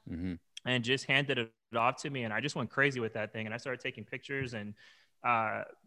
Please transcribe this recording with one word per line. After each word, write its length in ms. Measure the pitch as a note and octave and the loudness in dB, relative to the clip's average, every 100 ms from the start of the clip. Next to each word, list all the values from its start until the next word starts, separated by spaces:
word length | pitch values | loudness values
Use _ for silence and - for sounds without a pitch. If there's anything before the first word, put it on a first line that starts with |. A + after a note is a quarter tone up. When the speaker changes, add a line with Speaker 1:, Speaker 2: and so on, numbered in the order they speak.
| - | -8
Speaker 1:
Mm-hmm. 240 | E2 F#2 E2+ _ - B2+ | -4 -4 -4 _ -8 0
Speaker 2:
and 180 | B2+ | 2
just 220 | A#2 C3+ - | 4 2 4
handed 320 | C#3 C#3 B2 | 2 4 0
it 140 | A2+ _ - A#2 | -2 _ -4 2
off 220 | A#2+ C3 | 4 2
to 60 | D#3 | -4
me. 140 | C3+ | -4
And 100 | A2+ | -2
I 80 | G#2+ | 0
just 140 | C#3+ D#3+ | -2 -2
went 140 | A#2 | -2
crazy 300 | - C#3 B2+ | 2 2 2
with 140 | A2 | -2
that 200 | A2 G#2+ | -2 -4
thing. 120 | A2 A2 | -4 -6
And 60 | |
I 40 | A2+ | -6
started 240 | C#3+ B2 | -6 -4
taking 240 | C3 B2+ G#2+ | -6 -6 -8
pictures, 480 | C3 - C#3 B2+ | -10 -4 -4 -2
and, 220 | A2+ G#2 G#2+ - - _ _ | -4 -8 -10 -18 -20 _ _
uh, 400 | A#2+ A#2 A2 G#2+ - - | 2 4 2 -2 -6 -12